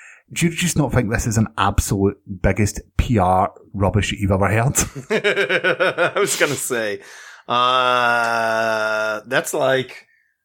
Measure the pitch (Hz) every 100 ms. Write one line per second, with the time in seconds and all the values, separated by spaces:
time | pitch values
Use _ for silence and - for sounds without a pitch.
0 | - - _ 104 170 160 175 - 135 127
1 | 107 117 123 110 110 - 98 104 - 101
2 | 98 - - 95 101 98 104 - - -
3 | - 113 90 92 98 - - 101 95 101
4 | 92 104 98 95 98 107 127 - - 139
5 | - 226 208 185 185 180 185 - 180 156
6 | - - 202 - 160 135 - 120 110 101
7 | - - - - - 120 123 127 127 123
8 | 120 120 117 117 113 113 113 110 110 107
9 | 107 107 120 135 175 170 135 131 127 -
10 | _ _ _ _